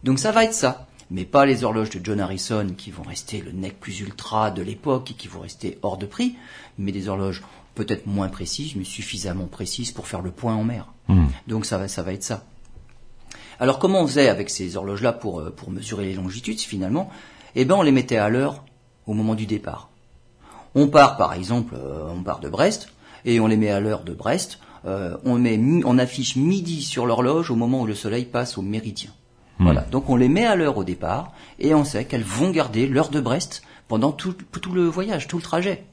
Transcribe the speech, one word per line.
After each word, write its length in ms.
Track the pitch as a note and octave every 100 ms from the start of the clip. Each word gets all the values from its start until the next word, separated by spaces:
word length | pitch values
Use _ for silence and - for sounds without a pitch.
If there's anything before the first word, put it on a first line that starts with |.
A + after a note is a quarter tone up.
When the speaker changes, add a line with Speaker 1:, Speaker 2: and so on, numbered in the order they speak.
Speaker 1:
Donc 140 | B2+ C3+
ça 100 | G#3+
va 140 | A3
être 100 | A3+
ça. 320 | A3 - - - - -
Mais 140 | F2+
pas 220 | F2+ C#3+ C#3
les 180 | B2
horloges 240 | A#2 A2+ A2
de 100 | G2
John 160 | F2+ G2+
Harrison 460 | F#2 F#2+ - A2 G2+ F2+
qui 140 | -
vont 120 | -
rester 380 | - F2+ - G#2+
le 100 | D#2+
nec 300 | E2+ F#2+ -
plus 200 | - F#2
ultra 500 | G2 - - A2 G#2+
de 100 | F#2
l'époque 480 | F#2 A2 D3+ B2+ B2+
et 40 |
qui 120 | - -
vont 140 | F2
rester 380 | E2+ - G2 -
hors 160 | G#2 F#2+
de 80 |
prix, 320 | C#3+ - B3 A#3+ - - - -
mais 160 | G2
des 160 | G2 F#2+
horloges 340 | G2 F#2+ F2+ - - -
peut-être 320 | - G#2 G#2+ -
moins 220 | G2+ F#2+
précises, 460 | - E2+ - D3 A2+
mais 80 |
suffisamment 600 | F#2 - G2+ G#2 F#2+ F2 F2+
précises 440 | - F#2+ - A#2
pour 160 | - -
faire 140 | G2
le 100 | F2+
point 240 | F2+ A#2+
en 100 | A2
mer. 280 | A2 A#2 - - -
Speaker 2:
Hmm. 180 | F#2+ D2+ C2 -
Speaker 1:
Donc 180 | A2
ça 140 | G#2 G2
va, 100 | G2
ça 140 | -
va 100 | F2
être 100 | F#2+
ça. 220 | - A2 - - - - - - - - - - - -
Alors 200 | B2+ -
comment 240 | F#3 F#3+
on 40 | D#3
faisait 220 | C3+ C3+
avec 220 | F#2+ G2
ces 260 | - F#2 F2+
horloges-là 360 | G2 G2+ A#2+
pour, 260 | A#2 G#2+ F2
euh, 100 | D#2+
pour 200 | - -
mesurer 340 | F#2+ A2 G2+
les 100 | G2
longitudes 460 | F#2+ F#2 G#2 E3 A3
finalement ? 480 | - G2+ F#2 C#3 G3 - - - -
Eh 100 | A2+
ben 120 | C3 G3
on 60 |
les 80 | D#3+
mettait 280 | C3 B2+ A#2
à 100 | G#2
l'heure 360 | A#2+ C#3 D3 - _ _ _ -
au 80 |
moment 200 | G#2+ A2
du 120 | A2 G#2+
départ. 420 | G#2+ - - - _ _ - _ _ - - -
On 140 | C3+ C#3+
part 280 | D3+ C3+ -
par 160 | F2+
exemple, 420 | F2+ F#2 A#2+ A2+
euh, 320 | C2 C2+ D2 D#2
on 80 | F2
part 180 | F#2 -
de 100 | C#2
Brest, 420 | - F3 G#3+ - - - -
et 160 | B2 A#2
on 60 | A2
les 100 | G#2+
met 140 | G#2+
à 100 | G2+
l'heure 240 | G#2+ G2
de 80 | E2+
Brest, 460 | E2+ - E3 - - - -
euh, 320 | F2+ F#2+ F2+ E2+
on 140 | C3 A#2+
met 180 | A#2+ A2
mi-, 260 | B2 E3+ B2+
on 120 | B2
affiche 380 | B2+ - B2+ C3
midi 460 | D3 G3 E3+ D#3+
sur 240 | C3+ - B2
l'horloge 440 | A2+ B2 D#3 D#3+
au 60 | A#2
moment 240 | A#2 C3
où 60 | A2+
le 80 |
soleil 320 | G#2 A2 A#2 B2
passe 320 | A#2+ A#2+ -
au 40 |
méridien. 480 | F#2+ A2 A2 G2+ - - _ _ _ -
Speaker 2:
Hmm. 60 |
Speaker 1:
Voilà. 160 | F2 D2
Donc 280 | - B2+ C#3
on 60 |
les 140 | B2 C#3+
met 160 | E3
à 100 | A#3
l'heure 240 | G3 D3+ A2+
au 60 |
départ, 480 | F2+ F2 E2 A2 F3+ - - -
et 160 | C#3+
on 80 | D#3
sait 200 | C#3+ G#2
qu'elles 180 | - A#2+
vont 280 | G#2 G#2 F3+
garder 360 | D#3+ B2+ A2 C3+
l'heure 220 | C3+ D#3+
de 120 | D3
Brest 420 | A#2 C3+ - - - - _
pendant 240 | A2 C3+
tout, 220 | C#3+ F#3 F#3 - -
tout 120 | F#3
le 140 | F3+ E3+
voyage, 400 | E3 G3 F#3 -
tout 100 | E3+
le 60 |
trajet. 420 | - E3 F#3+ F#3 -